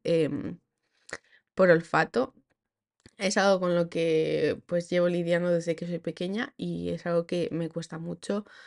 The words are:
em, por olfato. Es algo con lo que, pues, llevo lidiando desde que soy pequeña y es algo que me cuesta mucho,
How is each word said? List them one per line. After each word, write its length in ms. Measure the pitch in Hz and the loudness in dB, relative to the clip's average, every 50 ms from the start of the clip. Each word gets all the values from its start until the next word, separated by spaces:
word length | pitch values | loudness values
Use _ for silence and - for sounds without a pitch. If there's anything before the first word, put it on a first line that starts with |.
| - | -2
em, 560 | 165 170 165 156 135 143 - - - 175 - _ _ _ _ _ _ _ _ _ - - - _ _ _ _ _ _ - | 0 2 2 2 0 -2 -4 -6 -8 -10 -12 _ _ _ _ _ _ _ _ _ -16 -16 -16 _ _ _ _ _ _ 0
por 140 | - 185 180 | 4 6 6
olfato. 640 | 165 165 170 - - 156 160 156 - 233 262 - _ _ _ _ _ _ _ _ _ _ _ _ _ _ - - _ | 6 6 4 0 0 0 0 2 0 -2 -2 -2 _ _ _ _ _ _ _ _ _ _ _ _ _ _ -20 -20 _
Es 200 | - 202 190 202 | -4 -4 0 2
algo 220 | 214 190 202 196 185 | 4 4 4 4 4
con 140 | 185 175 175 | 2 2 2
lo 140 | 175 170 170 | 2 0 0
que, 720 | - 170 165 165 160 160 160 151 156 151 151 151 - - - | 0 -2 0 2 2 2 2 2 0 0 0 0 0 -2 -6
pues, 220 | - 175 175 170 - | -4 -4 -4 -2 0
llevo 180 | 180 180 175 180 | 0 2 2 2
lidiando 400 | 175 175 170 170 175 170 175 175 | 2 0 0 0 0 0 2 2
desde 240 | 175 170 165 170 165 | 0 0 0 -2 -4
que 120 | - 175 | -4 -4
soy 120 | 175 175 170 | -6 -6 -6
pequeña 540 | - 175 170 - 180 180 196 220 240 - _ | -6 -8 -6 -6 -6 -6 -4 -6 -6 -8 _
y 320 | - 180 175 170 170 170 175 | -8 -6 -6 -6 -4 -4 -6
es 160 | 170 170 - | -6 -6 -4
algo 200 | 175 170 170 170 | -2 -2 -2 -2
que 220 | 170 180 175 165 - | -2 -2 -4 -2 -2
me 180 | - 165 170 160 | -4 -4 -6 -6
cuesta 300 | - 170 165 - - 160 | -8 -10 -10 -10 -12 -12
mucho, 460 | 165 170 170 170 - - 202 208 208 - - - - | -10 -10 -12 -10 -6 -6 -6 -6 -6 -10 -18 -20 -20